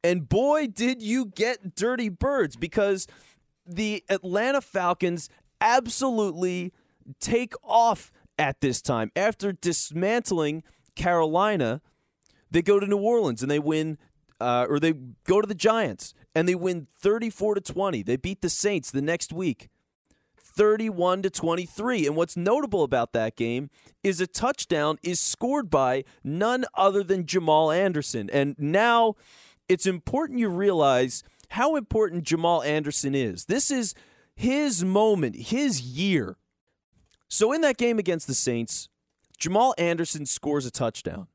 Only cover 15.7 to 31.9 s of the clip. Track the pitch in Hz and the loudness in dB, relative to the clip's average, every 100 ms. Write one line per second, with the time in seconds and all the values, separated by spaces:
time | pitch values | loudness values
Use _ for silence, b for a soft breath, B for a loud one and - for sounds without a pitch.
15.7 | 226 185 98 - b b 156 175 180 180 | 2 0 -4 -12 b b 0 2 0 -2
16.7 | 175 139 _ 196 220 226 - 208 208 - | -4 -8 _ 0 0 -2 -2 -2 0 -2
17.7 | 170 196 139 98 131 185 190 175 - 208 | -2 -2 -2 -2 -2 -2 -4 -4 0 0
18.7 | 196 - 135 147 170 - 160 180 123 - | -2 -4 -4 -2 -2 -4 -4 -4 -4 -12
19.7 | _ _ _ _ _ _ _ - - 214 | _ _ _ _ _ _ _ -14 2 2
20.7 | 214 220 185 175 185 190 - 160 165 175 | 4 0 0 0 2 -2 -2 -2 -2 -4
21.7 | - 226 240 143 156 170 - 175 254 285 | -6 -2 0 0 0 -2 -2 0 0 0
22.7 | 196 143 127 117 120 110 - 117 120 143 | 0 2 0 0 -2 -2 -2 -4 -4 -6
23.7 | b b b 196 175 180 - 240 294 - | b b b -2 -2 -4 -2 -2 -2 -2
24.7 | 160 147 156 170 175 - - 240 285 214 | 0 0 -2 -2 -2 -2 -2 -2 -2 0
25.7 | 147 131 131 135 b 127 160 214 247 254 | 2 2 0 -4 b -8 -2 0 0 -4
26.7 | - 196 196 185 190 160 180 160 156 160 | 2 2 2 0 -2 0 -2 4 4 4
27.7 | 165 196 156 139 117 101 143 139 143 147 | 2 0 0 -4 -6 -2 0 0 -2 0
28.7 | 180 233 233 226 214 b b b b _ | 2 4 4 2 0 b b b b _
29.7 | 185 190 180 - 262 320 254 220 175 202 | 0 2 -2 -4 -4 -2 -2 -2 0 0
30.7 | 175 139 127 127 - b b b - 277 | 4 4 4 2 -2 b b b -2 0
31.7 | 311 214 | 0 -2